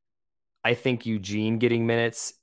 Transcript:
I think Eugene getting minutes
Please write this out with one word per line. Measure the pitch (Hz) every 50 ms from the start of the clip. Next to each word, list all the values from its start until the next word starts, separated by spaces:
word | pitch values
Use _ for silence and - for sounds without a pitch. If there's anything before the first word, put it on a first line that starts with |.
| _ _ _ _ _ _ _ _ _ _ _ _ -
I | 113 120
think | 117 - 131 127 117 -
Eugene | 117 110 104 95 95 104 107 107 110 113 113
getting | 120 117 117 117 117
minutes | 113 117 117 117 117 110 - - - - _